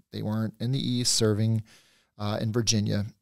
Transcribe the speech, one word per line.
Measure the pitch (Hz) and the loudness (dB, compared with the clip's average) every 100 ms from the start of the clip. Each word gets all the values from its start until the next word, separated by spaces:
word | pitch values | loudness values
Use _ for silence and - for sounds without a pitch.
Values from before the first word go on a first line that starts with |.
| _ | _
they | 110 | -8
weren't | 107 110 110 - | -4 -2 -4 -4
in | 120 | -4
the | 135 | -2
East | 123 123 123 | -2 0 0
serving, | - 110 104 110 113 - - _ _ _ - | 2 2 4 2 0 -2 -14 _ _ _ -8
uh, | 104 107 | -6 -2
in | 113 | -2
Virginia. | 117 104 110 107 104 104 - | 0 2 2 2 -2 -4 -10